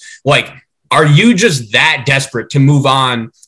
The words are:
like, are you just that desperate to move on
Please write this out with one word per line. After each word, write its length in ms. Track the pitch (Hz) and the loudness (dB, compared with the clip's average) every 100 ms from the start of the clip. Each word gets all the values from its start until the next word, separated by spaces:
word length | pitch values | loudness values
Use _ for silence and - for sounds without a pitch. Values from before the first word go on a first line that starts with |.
| - - | -20 -8
like, 280 | 135 135 - - _ _ - | -2 -2 -2 -14 _ _ -4
are 140 | 139 156 | 0 2
you 280 | 147 226 | 4 4
just 380 | 190 220 139 110 | 2 0 -2 -4
that 320 | 120 156 147 120 | -2 -2 -2 -2
desperate 460 | 139 139 117 110 | -4 -4 -10 -4
to 80 | 143 | 0
move 260 | 135 143 135 | 2 2 0
on 460 | 135 131 117 113 _ | 0 -2 -4 -10 _